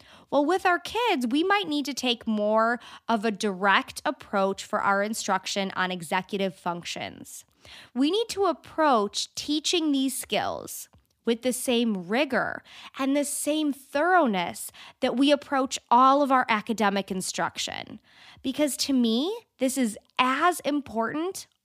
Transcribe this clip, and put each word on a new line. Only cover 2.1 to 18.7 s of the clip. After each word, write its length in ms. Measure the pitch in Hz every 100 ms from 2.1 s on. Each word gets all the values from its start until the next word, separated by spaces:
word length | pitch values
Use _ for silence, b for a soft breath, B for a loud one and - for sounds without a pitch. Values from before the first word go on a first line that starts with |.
| 233 -
more 540 | 214 208 220 226 240 B B -
of 160 | 226
a 60 | 226
direct 720 | 190 214 180 196 202 262 -
approach 600 | 311 269 - 202 196 202
for 160 | - 208
our 220 | - 196
instruction 680 | 208 220 - 190 - 202 190 -
on 160 | 180
executive 640 | 185 165 190 190 196 190 185
functions. 880 | 180 170 165 - 98 - - - - B B B B
We 160 | 240 285
need 180 | 403 466
to 160 | 392 392
approach 840 | 269 - - 311 240 208 - -
teaching 580 | - - 302 - 359 320
these 240 | 277 269 -
skills 720 | - 190 98 76 - - - _ _ _ -
with 160 | 233
the 100 | 254
same 540 | - - 233 233 196 175
rigor 560 | 226 294 226 156 - B B B -
and 160 | 269
the 100 | 285
same 480 | 285 - 294 311 302
thoroughness 1000 | 269 - 285 330 370 277 190 175 220 - B B B
that 160 | 254 240
we 160 | 277
approach 440 | 285 - 269 269 - -
all 320 | 240 262 277
of 80 | 277
our 160 | 269 247
academic 600 | 220 - 220 208 196 196
instruction. 880 | 185 - - 165 - - 50 - - B B B B
Because 340 | 262 262 302